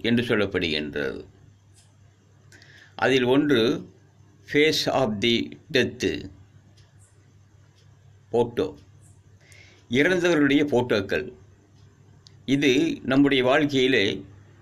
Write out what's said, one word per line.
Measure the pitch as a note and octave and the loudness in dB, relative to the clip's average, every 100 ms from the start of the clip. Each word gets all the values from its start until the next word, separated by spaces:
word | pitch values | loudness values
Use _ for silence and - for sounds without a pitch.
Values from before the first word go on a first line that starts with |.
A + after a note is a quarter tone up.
என்று | A2 A#2+ | -2 -2
சொல்லப்படுகின்றது. | A#2 A2 G2 F#2 F2 D2+ D2+ D2 C2+ G1+ - - - - _ - _ _ _ _ _ _ - - - - - | 0 -2 -2 -2 -2 -4 -6 -6 -6 -8 -14 -20 -20 -20 _ -20 _ _ _ _ _ _ -20 -20 -20 -20 -20
அதில் | - B2 C3 B2 C#3 | -4 0 2 2 2
ஒன்று | D3+ B2 A2+ E3+ - - _ _ - _ - | 2 2 0 -2 -8 -20 _ _ -20 _ -4
face | D3 D#3 D3+ - | 0 2 0 -2
of | C3 B2+ G#2 | 0 -2 0
the | A#2+ A#2 - - - | 0 0 -2 -10 -4
death | C3 - - F#2 D#2 - - - - _ _ _ _ - _ _ _ _ _ _ _ - - - - - | -2 -2 -2 -4 -4 -10 -18 -20 -20 _ _ _ _ -20 _ _ _ _ _ _ _ -20 -20 -20 -20 -6
photo, | A#2 A#2 - - - - - - - - - - - - - - | -2 -2 -2 -6 -6 -20 -20 -20 -20 -20 -20 -20 -20 -20 -20 -4
இறந்தவர்களுடைய | B2 E3 F#3 F3 D#3+ C#3+ C#3 D3 | 0 2 2 2 2 4 2 2
போட்டோக்கள். | A#2+ A#2+ A2 F#2+ E2+ - - - - _ _ - _ - - - - - | 0 0 -2 -2 -4 -6 -14 -20 -20 _ _ -20 _ -20 -20 -20 -14 -4
இது | C#3 D3 B2+ E3 - | 0 2 2 0 -2
நம்முடைய | - C3+ C#3+ C3+ | -2 2 4 4
வாழ்க்கையிலே | B2 D3+ C#3+ C3+ C3 B2 G2 - - - - - | 2 2 0 0 2 2 0 -2 -10 -20 -20 -20